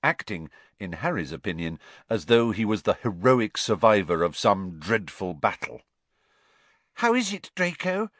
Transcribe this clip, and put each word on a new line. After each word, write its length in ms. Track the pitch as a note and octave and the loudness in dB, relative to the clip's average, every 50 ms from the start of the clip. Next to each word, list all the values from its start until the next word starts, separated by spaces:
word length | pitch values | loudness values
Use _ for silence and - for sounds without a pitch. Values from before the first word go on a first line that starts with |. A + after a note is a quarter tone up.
acting, 480 | - C#3+ D#3+ - - - G#2+ E2+ D#2+ D2+ _ - - _ _ _ | 2 0 -2 -2 -6 -8 -8 -8 -8 -12 _ -20 -20 _ _ _
in 160 | G#2 F#2 E2+ | -10 -8 -8
Harry's 380 | D#2+ B2+ E3+ F3 A2 E2 C2+ | -4 -4 -2 -2 -2 -4 -6
opinion, 460 | D2+ F2+ _ G2+ F2 E2 E2+ E2 E2 - - - - - _ _ | -8 -8 _ -6 -6 -4 -4 -6 -6 -8 -14 -20 -20 -20 _ _
as 180 | A2+ G#2+ D2+ | -4 -4 2
though 240 | D#2 A#2 A#2 A#2 A#2 | 4 4 6 6 4
he 140 | G#2+ F#2+ A2+ | 0 0 0
was 180 | G#2 A2 G2+ | 0 -2 -2
the 120 | - - G2+ | 0 0 -2
heroic 640 | - - A#2+ F#2+ E2+ F#2 B2 C3 B2 A2+ G#2 _ | 0 -2 -6 -6 2 4 4 6 6 2 -2 _
survivor 640 | - - - A2 D#2+ A2+ A2 G#2+ G#2 F#2 D#2 F2 E2 | -6 -2 -2 -2 4 4 4 6 4 2 0 0 2
of 140 | E2+ E2+ D#2+ | 2 0 -2
some 420 | - - A2+ G2+ F#2+ F#2+ F#2 F2 D#2 | 2 2 2 2 2 0 -10 -10 -10
dreadful 560 | D2+ F2 A2+ A2 F#2+ D2+ - - G2 F2+ F2 | -4 -2 -2 -2 -2 -6 -12 -8 -6 -6 -6
battle. 480 | C#2+ - G#2+ - - - - - - _ _ _ _ _ _ _ _ _ _ _ _ _ _ _ _ _ _ _ _ _ _ _ | -2 -2 -2 -2 -2 -12 -12 -12 -18 _ _ _ _ _ _ _ _ _ _ _ _ _ _ _ _ _ _ _ _ _ _ _
How 200 | - - A#3+ A#3+ | 0 2 2 2
is 180 | B3 A#3+ F#3+ | 2 0 -2
it, 180 | G3+ F#3 - - _ | -6 -8 -12 -14 _
Draco? 560 | - F3+ F3 E3+ - - F#3 F#3 G3 A3 G#3+ _ | -2 -2 -2 -2 -4 -4 -4 -2 -2 -4 -6 _